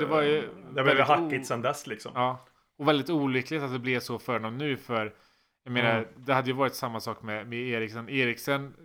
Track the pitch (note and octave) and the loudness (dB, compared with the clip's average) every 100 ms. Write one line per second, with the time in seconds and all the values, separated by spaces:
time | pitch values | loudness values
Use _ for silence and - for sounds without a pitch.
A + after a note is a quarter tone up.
0 | - D#3 D3 D3 A2+ - - C3+ C3+ C3+ | 2 4 4 2 -2 -12 -8 2 4 6
1 | C3 D3+ D#3+ C3+ C3 A#2+ B2 D3 - G#2+ | 6 4 4 -2 -2 -2 -2 -2 -8 -10
2 | - B2 B2+ B2+ - _ _ - C#3+ D3 | -6 0 0 -2 -12 _ _ 0 4 4
3 | C3+ D#3+ C#3 B2+ B2+ D#3 C#3 B2+ B2 B2 | 2 0 2 0 0 -4 -2 -4 -2 -2
4 | - A2+ - A2+ A2 B2 D3 C3 - A#2 | -2 -6 -2 -2 -2 -4 -4 -4 -2 -2
5 | G#2+ - _ _ _ _ C3 B2 A#2 A2+ | -2 -8 _ _ _ _ -4 2 4 2
6 | A2+ - B2+ C3 B2+ C3 C3 - B2+ A2+ | 0 -6 0 2 2 2 0 0 -6 -6
7 | A#2 G#2 A2 G#2+ A2 A#2+ B2+ A#2 G#2+ A#2 | -6 -8 -6 -8 -6 -6 -2 -2 -2 -6
8 | A#2 C#3 B2 A2+ - C#3 C#3 - | -4 0 0 0 -2 -2 -4 -14